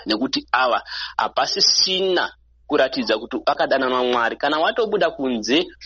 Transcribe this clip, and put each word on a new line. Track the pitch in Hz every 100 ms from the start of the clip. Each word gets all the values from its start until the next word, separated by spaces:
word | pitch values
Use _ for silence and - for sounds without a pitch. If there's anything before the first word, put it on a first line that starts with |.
| -
nekuti | 110 131 143 -
ava | 120 127 110 - - - -
hapasisina | 110 - 139 - 185 - - 185 190 175 123 - _ _ -
kuratidza | 147 131 135 110 110
kuti | 117 120 -
akadana | 143 151 135 131
naMwari. | 127 127 123 113 113
Kana | 143 151
watobuda | 180 226 214 202 170
kunze | 160 135 120 104 143 185 -